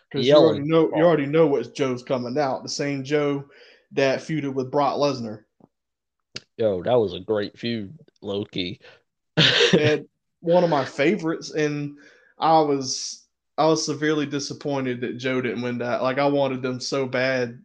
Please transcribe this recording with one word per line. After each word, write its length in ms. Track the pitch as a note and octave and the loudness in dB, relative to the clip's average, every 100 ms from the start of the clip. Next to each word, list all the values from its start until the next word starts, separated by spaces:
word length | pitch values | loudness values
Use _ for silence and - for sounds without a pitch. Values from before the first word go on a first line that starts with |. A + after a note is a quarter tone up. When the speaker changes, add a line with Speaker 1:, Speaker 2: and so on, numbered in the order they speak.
| _ | _
Speaker 1:
'Cause 160 | C#3 B2+ | -2 6
you 80 | |
already 240 | D3+ D#3+ D3 | 6 6 4
Speaker 2:
Yelling 80 | D3 | 2
Speaker 1:
know, 200 | D#3+ D#3 | 2 4
Speaker 2:
Cross. 100 | D3 | 4
Speaker 1:
you 60 | |
already 220 | E3+ D#3 C#3 | 4 4 2
know 200 | D#3 D#3+ | 4 4
what 280 | C#3 B2 | 2 -4
Joe's 280 | - C3+ B2 | -4 -2 -2
coming 360 | - C3 A#2+ C3 | -4 -4 -2 -2
out. 240 | C#3 A#2+ | -2 -4
The 60 | - | -8
same 360 | - C#3+ C#3 | -6 -4 -4
Joe 400 | C3 D3+ D3 C#3+ C#3 - - _ _ | -2 0 0 -2 -6 -20 -20 _ _
that 300 | - C3+ - | 0 0 0
feuded 320 | - D#3 C#3 | -2 -4 -2
with 160 | C3 B2+ | -4 -2
Brock 260 | C#3+ C#3+ F2+ | 0 0 2
Lesnar. 480 | C#3+ B2+ A2+ A2 _ _ _ _ _ _ _ _ _ - - - | 0 -2 -8 -12 _ _ _ _ _ _ _ _ _ -20 -20 -2
Speaker 2:
Yo, 260 | A2 F#2+ | -2 0
that 120 | F2+ | 0
was 180 | B2 G#2 | 2 2
a 60 | F2+ | -4
great 360 | F#2 G#2+ G2+ - | -4 -2 -2 -6
feud, 380 | A#2+ A#2 G2 - - _ | -6 -6 -8 -14 -20 _
low-key. 580 | G2+ G2+ G#2+ - F2+ - - - _ _ _ - | -8 -6 -6 -6 -6 -8 -18 -20 _ _ _ 2
<laughs> 140 | D#3 - - E3+ | 2 4 4 4
Speaker 1:
And 300 | D3+ D3+ - _ _ _ | 4 0 -4 _ _ _
one 240 | E3 F3 | 2 4
of 80 | E3+ | 4
my 140 | D3 | 0
favorites, 680 | B2+ - C#3+ G3 D#3+ E3 D#3+ | -2 0 0 2 -2 -6 -6
and 480 | D#3+ D3+ D3 C#3+ C#3+ - _ _ _ | -4 -2 -2 -8 -10 -20 _ _ _
I 220 | D3+ E3 | 4 4
was, 640 | D3+ C#3 C3 - - - _ _ _ - | 4 0 -2 -8 -10 -14 _ _ _ 0
I 80 | D#3 | 2
was 180 | D#3 | 2
severely 400 | D#3+ C3+ D3+ D#3 C#3 | 0 -2 0 0 -2
disappointed 760 | C#3+ C#3 C3+ D3+ C#3 C3 B2 | -4 -8 -8 -4 -4 -2 -4
that 180 | A#2+ B2 | -6 -6
Joe 220 | C3 C3 | -2 -2
didn't 220 | A#2+ G#2 | -2 -4
win 160 | B2 B2 | -4 -4
that. 220 | A#2+ A#2 | -4 -2
Like, 180 | B2+ C3 | -2 0
I 80 | C#3+ | 0
wanted 340 | C#3+ C3+ B2+ | 2 0 -2
them 160 | C3 B2+ | -6 -6
so 280 | - C#3 C3 | -4 -4 -2
bad 520 | B2+ C3 C3 A#2+ A#2+ | -2 0 0 -4 -8